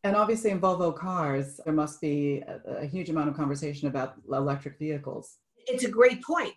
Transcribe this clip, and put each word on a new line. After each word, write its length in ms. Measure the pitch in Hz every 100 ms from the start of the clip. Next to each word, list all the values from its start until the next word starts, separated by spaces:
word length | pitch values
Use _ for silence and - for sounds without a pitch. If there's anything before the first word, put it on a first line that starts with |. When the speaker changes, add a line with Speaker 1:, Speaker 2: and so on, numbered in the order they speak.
Speaker 1:
And 120 | 202 208
obviously 340 | 214 226 220
in 100 | 185
Volvo 340 | 185 175 175
Cars, 640 | 170 185 185 151 135 139 -
there 100 | -
must 260 | 156 151 -
be 420 | 156 147 143 139 -
a, 340 | - - -
a 60 | 147
huge 240 | 175 165
amount 180 | 156 151
of 80 | 147
conversation 520 | 143 143 151 143 147
about 260 | 135 131 - -
electric 480 | 135 139 139 143 -
vehicles. 580 | 151 147 139 113 - - _ _ -
Speaker 2:
It's 180 | 254
a 60 | 240
great 320 | 208 247 247
point. 320 | - 330 -